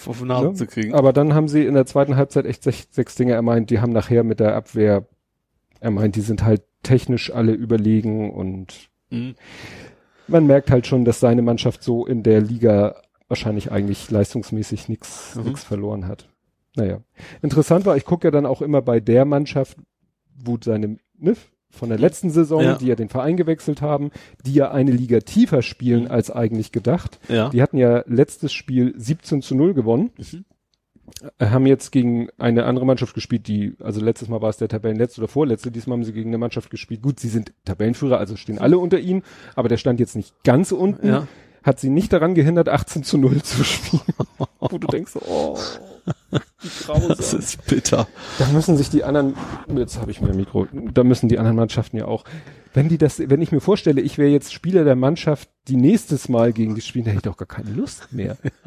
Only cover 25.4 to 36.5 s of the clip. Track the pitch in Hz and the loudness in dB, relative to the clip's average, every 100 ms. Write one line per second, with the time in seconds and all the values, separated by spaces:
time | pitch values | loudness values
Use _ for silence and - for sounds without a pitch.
25.4 | 247 139 - - 123 117 120 120 - 120 | 2 2 -2 -4 0 2 2 -2 -2 -2
26.4 | 113 110 107 117 - - - - - 117 | -2 -2 -6 -4 -2 -2 -4 -14 -4 -2
27.4 | 110 120 143 139 123 120 - 117 - - | 0 2 2 4 4 2 2 0 0 -2
28.4 | 151 - - 127 123 - 117 160 - 147 | -8 -8 -4 0 0 -2 -6 -6 -4 -4
29.4 | - 131 170 151 110 117 233 - - 170 | -2 0 2 2 2 2 0 -6 -18 -18
30.4 | - _ _ _ _ _ - - 143 - | -20 _ _ _ _ _ -20 -20 -16 -2
31.4 | 113 127 135 131 - 135 120 117 117 - | 2 4 4 2 2 0 0 0 -4 -4
32.4 | 120 117 117 123 131 127 120 - - 117 | 0 0 0 0 0 0 -2 -8 -6 -6
33.4 | - 104 101 - - 104 107 - 110 113 | -2 -4 -4 -6 -8 -2 -2 -2 -4 -4
34.4 | 110 - 110 110 110 107 123 - 110 135 | -4 -4 -4 -4 -4 -2 -4 -4 -4 0
35.4 | 151 110 127 117 120 120 113 110 113 113 | 0 -2 -6 -10 -6 -6 -6 -8 -6 -4
36.4 | 117 | -4